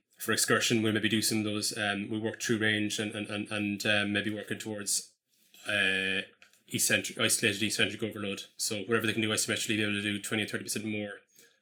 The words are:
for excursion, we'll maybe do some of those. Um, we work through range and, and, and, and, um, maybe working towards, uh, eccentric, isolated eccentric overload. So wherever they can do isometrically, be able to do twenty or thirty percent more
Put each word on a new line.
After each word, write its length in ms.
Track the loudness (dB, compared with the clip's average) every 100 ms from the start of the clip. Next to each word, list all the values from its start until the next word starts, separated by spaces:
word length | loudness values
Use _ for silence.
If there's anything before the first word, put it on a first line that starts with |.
| _ -8
for 140 | -2
excursion, 500 | 2 4 4 4 4
we'll 120 | 4
maybe 160 | 2 4
do 120 | 2
some 180 | 2 0
of 40 |
those. 340 | 0 -2 -2 -2
Um, 300 | -2 -2 -2
we 100 | -2
work 220 | -4 -2
through 180 | 0 2
range 400 | 4 2 2 -2
and, 140 | -4
and, 140 | -4 -6
and, 240 | -4 -4
and, 340 | -2 -2 0 2
um, 280 | 2 2
maybe 200 | 0 0
working 260 | -2 -4 -6
towards, 520 | -6 -6 -2 -2 -4 _ _ _ _ -14 -2
uh, 540 | 2 4 2 2 -2 -4 -12 -20 _ -6
eccentric, 500 | -2 2 2 0 0
isolated 420 | 0 2 2 2
eccentric 380 | 0 2 0 0
overload. 420 | -6 -4 -6 -6 -10 -6
So 280 | -4 -4
wherever 220 | 0 0 2
they 80 |
can 80 | 0
do 80 | 2
isometrically, 480 | 2 0 0 0 0
be 60 |
able 100 | 0
to 80 | 0
do 200 | -2 -4
twenty 220 | -2 -2
or 40 | -2
thirty 160 | -4
percent 220 | -4 -6 -4
more 280 | -4 -6 -10 _ _ -20 _